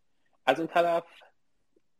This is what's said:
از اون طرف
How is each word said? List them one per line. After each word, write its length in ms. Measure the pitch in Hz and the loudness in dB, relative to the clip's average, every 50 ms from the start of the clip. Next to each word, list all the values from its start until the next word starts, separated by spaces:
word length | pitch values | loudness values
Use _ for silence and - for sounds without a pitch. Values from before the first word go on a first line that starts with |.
| _ _ _ _ _ _ _ _ _ | _ _ _ _ _ _ _ _ _
از 120 | 127 135 160 | -2 0 0
اون 100 | 165 165 | -4 -2
طرف 360 | - 175 170 170 170 175 - - - - - - _ _ _ _ _ _ _ _ _ _ _ _ _ | 0 0 0 2 0 -4 -6 -10 -16 -20 -20 -20 _ _ _ _ _ _ _ _ _ _ _ _ _